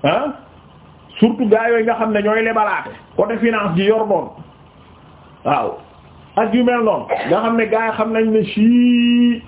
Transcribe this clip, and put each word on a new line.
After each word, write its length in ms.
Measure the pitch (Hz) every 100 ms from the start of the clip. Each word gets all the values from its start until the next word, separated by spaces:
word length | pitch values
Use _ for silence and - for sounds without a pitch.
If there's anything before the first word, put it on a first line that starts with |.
Ah, 220 | 143 202 285 - - - - - - - - -
surtout 300 | 226 233 226
gars 200 | 220 233
yooyu 140 | 233
nga 100 | 220 226
xam 140 | 226
ne 80 | 208
ñooy 200 | 202 220
lebalaate, 480 | 226 226 208 170 147 - - -
côté 200 | 202 226
finance 360 | 233 226 202 170
gi 80 | 196
yor 180 | 220 214
noonu. 220 | 180 139 - - - - - - - - - - -
Waaw, 280 | - 139 - - - - - - - -
ak 180 | 220
yu 80 | 233
mel 220 | 247 240
noonu. 220 | 214 165 - - -
Nga 100 | 233
xam 140 | 226 233
ne 80 | 214
gars 200 | 220 226
yi 60 | 220
xam 160 | 220
nañ 180 | 226 226
ne 120 | 220
sii 960 | 196 - 220 240 247 240 240 240 240 233